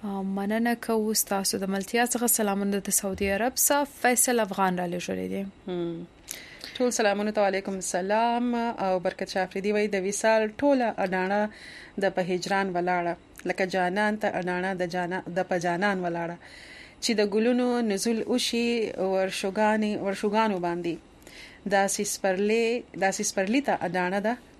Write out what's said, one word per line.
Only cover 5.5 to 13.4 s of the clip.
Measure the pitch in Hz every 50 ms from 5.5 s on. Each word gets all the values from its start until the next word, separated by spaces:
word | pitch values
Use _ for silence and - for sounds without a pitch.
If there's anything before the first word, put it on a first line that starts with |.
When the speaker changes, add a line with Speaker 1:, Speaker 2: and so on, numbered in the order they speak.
| - - - -
Speaker 2:
هم. | 180 175 175 170 170 165 175 - - - - - - - - - - - - - - -
ټول | 254 247
سلامونه | 226 - 226 202 202 202 208 214
ته | 208 214
وعلیکم | 208 196 196 190 190 - 196
السلام. | 190 185 - - 180 180 190 208 220 233 240 233 240 247 247 240
او | 233 233 233 233 - - 190 185 185
برکت | 175 185 185 - 196 185
شاه | - 196 185
افریدي | 180 - 196 185 208
وایي | 208 208 208 214
د | 196 196 185
وصال | 196 202 - - 220 220 220 220 214
ټوله | 214 - - 285 285 262 240 220 - -
اډانه | 196 190 180 185 185 185 202 208 208 214 214 - - - - - - - - -
د | 196 196
په | 185 -
هجران | 180 170 185 180 170 - 196 196 196 196
ولاړه، | 180 175 175 180 180 180 175 170 170 - - - - -